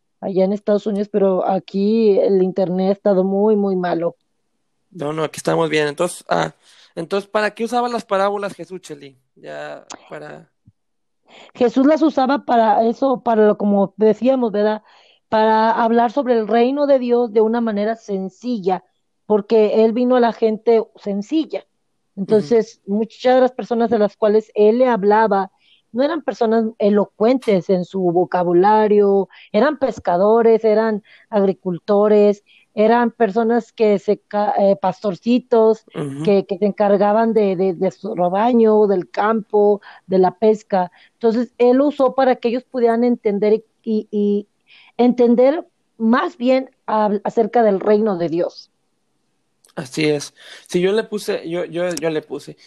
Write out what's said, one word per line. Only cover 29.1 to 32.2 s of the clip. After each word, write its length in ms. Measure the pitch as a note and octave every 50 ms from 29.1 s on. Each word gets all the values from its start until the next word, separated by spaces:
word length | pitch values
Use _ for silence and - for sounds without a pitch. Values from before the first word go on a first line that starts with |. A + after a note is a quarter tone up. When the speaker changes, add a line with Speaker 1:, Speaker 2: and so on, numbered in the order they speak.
| G3 G3 F#3 - - - - -
Speaker 1:
eran 260 | - G#3 A#3+ D4+ D4+ -
pescadores, 840 | C#4 A#3+ - - - F#3+ F3 F3 G3 G#3 A3+ A#3 A3+ A#3 A3+ A3 A3
eran 360 | A3 G#3+ A3 A3 A3+ G#3+ G3+ - _ - - _ _
agricultores, 1120 | A#3 G#3 G3 G3 F#3 - - F#3 F3 E3 - - G3+ G3+ G#3 G#3+ G#3+ G#3